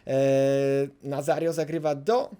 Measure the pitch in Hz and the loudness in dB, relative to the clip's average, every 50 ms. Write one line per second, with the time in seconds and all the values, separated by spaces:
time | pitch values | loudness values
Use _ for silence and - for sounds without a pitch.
0 | _ - 135 135 139 139 135 135 135 139 139 139 139 139 139 139 139 139 - _ | _ -2 0 2 4 4 4 4 4 4 2 2 2 2 2 0 -2 -4 -8 _
1 | - 143 139 135 135 165 151 151 165 165 160 160 156 139 165 165 151 151 147 139 | -10 -6 -6 -4 -2 -2 -2 0 0 -2 -2 -2 -4 -4 -4 -4 -2 -2 -4 -2
2 | 143 202 226 254 - - 202 | 0 0 0 0 0 -4 -10